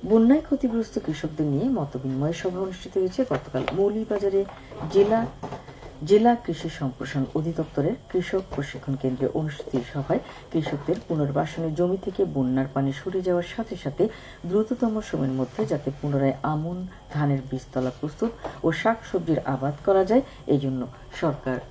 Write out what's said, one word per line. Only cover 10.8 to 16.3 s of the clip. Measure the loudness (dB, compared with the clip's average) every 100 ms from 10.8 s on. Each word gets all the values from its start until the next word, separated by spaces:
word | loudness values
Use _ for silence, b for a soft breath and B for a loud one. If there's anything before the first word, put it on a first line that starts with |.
| -2 -4 -2
পুনর্বাসনের | 0 0 0 -2 -2 -4 0
জমি | 0 0 -4
থেকে | 0 0
বন্যার | 2 2 2 0
পানি | 0 0 -2
সরে | -4 -2 2
যাওয়ার | 0 0
সাথে | -6 -6 -4
সাথে | -6 0 0 B B B 0
দ্রুততম | 2 2 2 2 0 -2
সময়ের | -2 0 0
মধ্যে | -2 -2 0
যাতে | 0 -2 -4
পুনরায় | 0 4 4